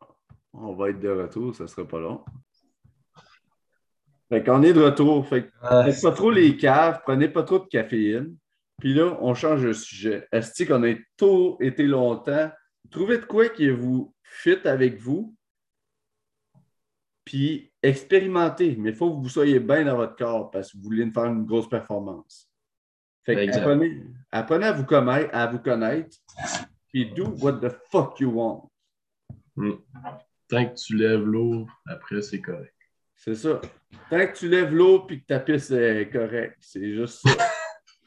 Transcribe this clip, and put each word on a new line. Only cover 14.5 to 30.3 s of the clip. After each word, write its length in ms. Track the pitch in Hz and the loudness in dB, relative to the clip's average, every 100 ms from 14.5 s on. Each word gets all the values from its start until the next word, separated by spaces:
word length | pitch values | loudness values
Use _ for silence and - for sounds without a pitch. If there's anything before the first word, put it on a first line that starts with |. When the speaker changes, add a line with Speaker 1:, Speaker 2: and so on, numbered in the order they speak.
| 185 170 | 2 2
Speaker 1:
avec 320 | 135 127 107 | 2 2 0
vous. 360 | 117 160 220 - _ _ _ _ _ _ _ _ _ _ _ _ _ _ _ _ _ _ - | -6 -6 -6 -14 _ _ _ _ _ _ _ _ _ _ _ _ _ _ _ _ _ _ -10
Puis 460 | 135 143 147 - _ | -2 -2 -4 -10 _
expérimentez. 920 | 139 135 - 190 190 180 165 160 175 117 | 0 0 2 2 2 0 0 2 0 0
Mais 120 | 107 | -4
il 40 | 110 | -2
faut 160 | 175 151 | -2 -4
que 60 | |
vous 80 | 127 | -4
soyez 300 | 156 143 131 | 0 4 4
bien 240 | 113 147 147 | 2 0 2
dans 120 | 123 | 0
votre 180 | 113 - | -4 -4
corps 340 | 120 113 - | -4 -4 -6
parce 200 | 95 95 | -10 -10
que 60 | 101 | -14
vous 60 | |
voulez 260 | 101 110 117 | -6 -4 -2
faire 140 | 113 120 | -2 -2
une 200 | 113 107 | -2 -2
grosse 240 | 113 110 | -2 -2
performance. 800 | 117 - 104 101 87 - - _ _ _ _ _ _ _ _ | -6 -6 -8 -8 -14 -18 -20 _ _ _ _ _ _ _ _
Fait 120 | - 110 | -2 0
que 40 | |
Speaker 2:
Exact. 180 | 101 - | 0 0
Speaker 1:
apprenez, 420 | 156 143 165 - - - - | 2 2 2 -4 -14 -20 -10
apprenez 340 | 110 113 165 214 | -6 -2 0 0
à 40 | |
vous 140 | 160 131 | -2 2
connaître, 440 | 147 123 135 151 | 2 4 0 -2
à 140 | 120 117 | -2 -4
vous 120 | 123 | -4
connaître. 560 | 135 120 110 151 160 _ _ - 139 - - _ _ | -2 -2 -2 -4 -8 _ _ -14 -10 -10 -12 _ _
Puis 240 | 135 113 | -4 -4
do 140 | 127 202 - | -4 -8 -4
what 120 | 139 123 | -2 -2
the 100 | 120 - - | -4 -8 -4
fuck 260 | 190 135 - | -2 -2 -2
you 100 | 131 | -2
want. 400 | 113 113 - - _ _ _ _ _ - - _ - | -2 -4 -6 -14 _ _ _ _ _ -20 -20 _ -8
Speaker 2:
Mm. 160 | 104 - _ - - - _ | -6 -6 _ -20 -18 -18 _